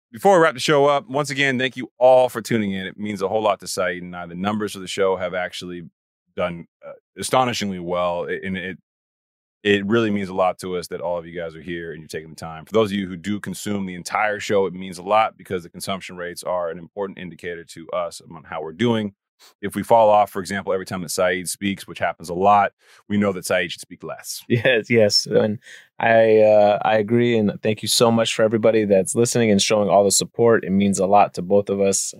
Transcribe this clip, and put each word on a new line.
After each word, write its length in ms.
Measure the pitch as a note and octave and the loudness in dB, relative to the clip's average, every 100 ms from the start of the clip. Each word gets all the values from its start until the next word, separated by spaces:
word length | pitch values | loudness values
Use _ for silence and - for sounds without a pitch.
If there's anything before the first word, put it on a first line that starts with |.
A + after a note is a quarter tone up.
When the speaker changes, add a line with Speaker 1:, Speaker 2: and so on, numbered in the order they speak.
| _ | _
Speaker 1:
before 240 | A#2 G3 F#3 | 0 4 6
we 40 | |
wrap 120 | D#3+ | 4
the 60 | B2 | 2
show 240 | - D3 C#3 | 0 2 4
up, 220 | C#3+ A2+ | 2 -2
once 220 | C3+ D3 | -4 -4
again, 280 | C#3 C#3 B2 | -2 0 0
thank 180 | C3 B2+ | -4 -6
you 140 | B2 _ | -12 _
all 300 | B2+ B2+ B2+ | 6 6 4
for 140 | A#2+ | -2
tuning 300 | G#2 A#2 G#2 | -4 -2 -2
in. 140 | F#2+ F#2+ | -4 -8
It 120 | - | -10
means 240 | G#2 G2+ | -10 -6
a 60 | F#2+ | -2
whole 140 | G#2+ | 0
lot 180 | G#2+ F#2+ | 0 -2
to 60 | F2+ | -4
Saeed 360 | - F2+ F2+ | -4 -4 -4
and 120 | F2+ | -8
I. 120 | F2 F2 | -12 -12
The 80 | |
numbers 380 | F2 G2 G#2+ G#2 | -6 -4 -4 -6
for 60 | G2 | -8
the 60 | F2+ | -10
show 300 | - G2 F#2 | -2 0 0
have 160 | F2+ | -4
actually 500 | F2+ F2+ - F2+ F2 E2+ _ _ _ _ - | -6 -8 -10 -12 -14 -14 _ _ _ _ -6
done, 300 | F2+ E2+ E2 _ C#2+ | -6 -6 -14 _ -20
uh, 60 | - _ F#2 | -20 _ -12
astonishingly 600 | F#2+ C3 B2 A2+ G2+ F#2 | -2 0 2 -2 -6 -6
well, 460 | E2+ F2 F2+ F2 D#2 | -6 -2 -2 -4 -6
a-, 120 | F2+ | -8
and 120 | F#2+ F#2 | -6 -8
it, 200 | F2+ F2+ _ _ _ _ _ _ _ _ | -8 -12 _ _ _ _ _ _ _ _
it 240 | G#2 G2+ G2+ | 2 2 4
really 240 | A#2 A2+ | 2 2
means 180 | G2+ F#2+ | 0 -4
a 60 | |
lot 240 | F#2 F2+ F2 | 0 0 0
to 180 | F#2 F2+ | -6 -8
us 120 | E2 | -8
that 120 | F2+ | -8
all 180 | D#2+ F2 | -6 -6
of 80 | E2 | -8
you 120 | E2+ | -10
guys 160 | E2 D#2+ | -10 -12
are 60 | |
here 300 | D#2 E2+ E2 | -10 -10 -8
and 80 | D#2 | -12
you're 60 | D2+ | -12
taking 220 | E2 D#2+ | -12 -12
the 60 | D2+ | -14
time. 300 | E2 D#2+ D2+ | -14 -14 -4
For 60 | |
those 180 | G#2 G#2+ | 0 0
of 80 | G2+ | 0
you 100 | F#2 | -4
who 80 | F2+ | -6
do 240 | E2+ G#2 | -6 -6
consume 460 | G2 F2+ G#2 G2+ F#2+ | -6 -10 -6 -6 -6
the 80 | |
entire 460 | F2+ - G2+ G#2+ G#2 | -10 -6 -2 -2 -4
show, 260 | - G2+ F#2+ | -2 0 0
it 80 | |
means 240 | F2+ F#2+ F2 | -4 -12 -12
a 40 | |
lot 360 | F2+ G#2+ G#2+ - | -2 0 0 -4
because 240 | F#2 F#2+ | -10 -10
the 80 | E2 | -10
consumption 460 | F2+ - F#2+ - F2+ | -14 -10 -8 -10 -12
rates 260 | F2 F2 | -12 -10
are 260 | - F2+ F2 | -6 -4 -4
an 100 | E2+ | -8
important 400 | E2 - G2 - | -12 -10 -10 -10
indicator 460 | F2 E2 F2+ E2+ | -14 -12 -12 -12
to 240 | E2 E2+ D#2+ | -14 -18 -8
us 300 | F2 E2+ - - | -6 -6 -10 -18
on 140 | E2 | -20
how 160 | F2 F2 | -14 -12
we're 100 | D#2 | -10
doing. 420 | D#2+ A#2+ A2+ G#2 - _ _ _ _ | -4 -2 0 -4 -10 _ _ _ _
If 140 | G2+ | -8
we 80 | G2+ | -6
fall 280 | F#2+ A#2 G#2+ | 2 6 6
off, 200 | G#2 G2+ | 6 2
for 100 | G2+ | -2
example, 320 | F2 G2 F2+ | -8 -8 -4
every 140 | F#2+ F2+ | -4 -4
time 160 | F#2 | -8
that 80 | E2 | -8
Saeed 380 | - F#2 F#2 F2 | -2 0 -2 -6
speaks, 400 | - G2 G2 - | -6 -6 -6 -10
which 100 | E2 | -6
happens 300 | F2+ - E2 | -6 -6 -8
a 40 | |
lot, 380 | F2 G2 G#2 F#2+ - _ _ _ | 0 4 4 4 -4 _ _ _
we 80 | G#2 | 0
know 140 | G2+ | 0
that 120 | F#2 | -2
Saeed 280 | - F#2 F2 | -2 -2 -2
should 80 | - | -8
speak 220 | - F2 | -16 -16
less. 380 | D#2+ C#2 - - - | -14 -14 -12 -14 -2
Speaker 2:
Yes, 400 | A#2 C3+ A#2+ G#2 | 0 2 2 2
yes. 380 | A#2 G#2 - - | 4 4 2 2
And 320 | A2 G#2+ G#2 - - _ _ | 2 2 -2 -10 -20 _ _
I, 400 | A2+ A2+ A2+ A2 | 2 4 6 6
uh, 400 | G#2+ G#2+ G#2 G#2 | 6 6 6 4
I 140 | - A2 | 2 0
agree. 380 | G#2 A#2+ A#2+ A#2 | 2 2 2 2
And 160 | G#2 - | 0 0
thank 220 | A2 G#2+ | -2 -2
you 60 | G#2 | -2
so 240 | - A#2 | 2 4
much 200 | A#2 A2+ | 4 0
for 100 | - | 0
everybody 400 | A2 A2+ A2 A2 | 0 4 4 4
that's 300 | G#2 G2 F#2 A2+ | 4 2 2 0
listening 340 | A#2+ B2 A2+ | 0 2 4
and 100 | G2 | 4
showing 280 | - G#2+ G2+ | 4 2 4
all 140 | F#2+ | 4
the 80 | G2+ | 4
support. 520 | - F2+ - A#2 A2+ | 2 -2 2 4 4
It 60 | E2+ | 2
means 280 | G2 G2+ F#2+ | 0 2 0
a 60 | F#2 | 2
lot 280 | G2+ F#2 | 4 4
to 80 | - | 0
both 260 | F2+ G2+ G2+ | 0 0 2
of 120 | G2 | 0
us. 340 | G2 F#2+ - - | 0 0 -4 -10